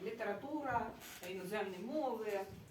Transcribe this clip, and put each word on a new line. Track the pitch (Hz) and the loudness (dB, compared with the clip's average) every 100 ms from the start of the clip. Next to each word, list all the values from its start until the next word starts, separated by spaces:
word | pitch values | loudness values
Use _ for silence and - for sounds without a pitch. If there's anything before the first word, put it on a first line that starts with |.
Література, | 202 233 214 196 285 302 269 240 226 - - - 180 | -4 0 0 0 0 0 4 2 2 -4 -10 -8 -4
іноземні | 190 180 214 196 180 | -4 0 0 0 -2
мови, | 226 311 262 220 214 196 196 - - | 0 2 4 2 2 0 0 -6 -8